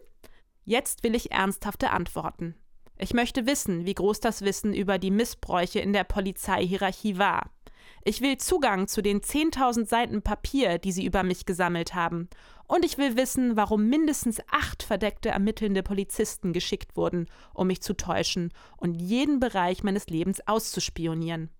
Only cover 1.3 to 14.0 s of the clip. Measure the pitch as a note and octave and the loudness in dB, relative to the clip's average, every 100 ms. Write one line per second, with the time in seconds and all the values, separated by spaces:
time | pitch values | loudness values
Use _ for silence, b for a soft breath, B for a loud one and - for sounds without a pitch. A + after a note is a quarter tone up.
1.3 | - F#3+ G3 G#3 - - F#3 F3 - D#3+ | 0 0 0 -6 -2 0 0 -2 -4 -6
2.3 | - E3+ - - - - - F#3 A#3+ A#3+ | -6 -10 -10 -18 -20 -16 -8 -2 0 0
3.3 | C4+ A#3 C#4+ - E3+ F3 - F#3+ G#3+ - | 0 0 0 0 -2 -2 0 0 0 -2
4.3 | - G3 F#3+ G#3+ - G3 F#3+ F#3+ G3 A#3 | 0 -2 -2 -2 0 0 0 2 2 0
5.3 | - - F3+ F3 G#3 G3 G3+ F3+ G#3 G3 | -4 -2 0 0 0 0 0 0 -2 -2
6.3 | F#3 - F#3 F3+ F#3+ G3 F#3 G#3+ F#3 G3 | -4 -2 0 0 0 -2 -2 -2 2 2
7.3 | - - - - B B B - G#3 C4+ | 2 -4 -12 -20 B B B -2 0 0
8.3 | C4+ - F#4 C4 F#3+ G3 - G3+ G3+ - | 0 2 4 4 2 0 0 2 0 0
9.3 | C#4+ D#4+ C4 B3+ A#3 G#3+ A#3 A#3+ G#3 G#3 | 0 2 2 2 2 2 0 0 -2 -2
10.3 | G#3 - C#4 A3 E3+ F#3+ F#3 F#3+ G3 F3+ | -2 0 2 2 2 0 -2 0 2 2
11.3 | F3 - F3 F3+ E3+ E3+ F#3 E3+ E3+ F3 | 0 -2 0 0 0 -2 -2 -2 -2 -6
12.3 | B B B B F4 E4+ - C#4 A3+ B3+ | B B B B 2 2 2 2 2 2
13.3 | - B3 A3 G3+ G#3+ G#3+ D4+ | 2 2 4 4 4 4 4